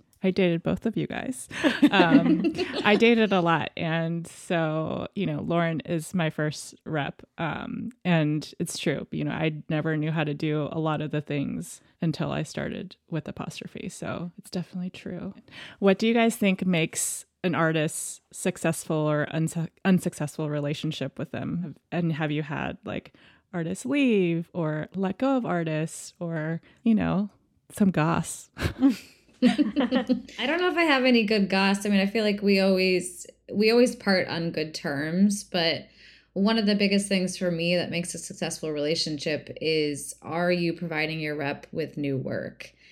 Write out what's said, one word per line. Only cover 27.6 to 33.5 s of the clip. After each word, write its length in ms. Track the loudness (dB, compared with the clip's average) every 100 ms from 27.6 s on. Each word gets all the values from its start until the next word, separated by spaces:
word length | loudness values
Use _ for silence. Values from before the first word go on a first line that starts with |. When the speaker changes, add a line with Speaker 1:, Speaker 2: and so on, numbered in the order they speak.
| _
Speaker 1:
some 200 | 2 2
goss? 580 | 4 2 2 -2 -8 -14 -4
<laughs> 40 | -4 4 4 2 -6 _ _ 2
Speaker 2:
I 1000 | 2 4 0 0 0 0 0 -4 -6 -6 -2
don't 140 | 2
know 100 | 2
if 80 | 2
I 60 |
have 220 | 4 4 6
any 180 | 4
good 260 | 4 2 2
goss. 360 | 4 4 2 2
I 40 |
mean, 100 | 2
I 60 | 2
feel 180 | 2
like 180 | 0 2
we 180 | 4 6
always, 680 | 6 4 4 2 0 -12 -18 -20 -6